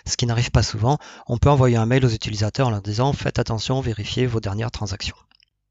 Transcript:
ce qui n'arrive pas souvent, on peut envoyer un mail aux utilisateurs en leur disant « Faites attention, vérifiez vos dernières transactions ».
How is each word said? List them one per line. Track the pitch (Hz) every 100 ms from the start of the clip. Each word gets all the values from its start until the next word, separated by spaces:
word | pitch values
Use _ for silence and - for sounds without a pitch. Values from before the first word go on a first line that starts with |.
| -
ce | -
qui |
n'arrive | 120 117 120
pas | 127
souvent, | 110 107 113 147 - - -
on | 117
peut | 143
envoyer | 143 127 117
un |
mail | 110 131 127
aux |
utilisateurs | 107 - 104 107 - 127
en |
leur | 104
disant « | 101 104 139
Faites | - 135 -
attention, | 117 113 - 131
vérifiez | 127 107 - 123 127
vos | 113
dernières | 104 104 117
transactions ». | - 101 98 - - _ _ _ _ _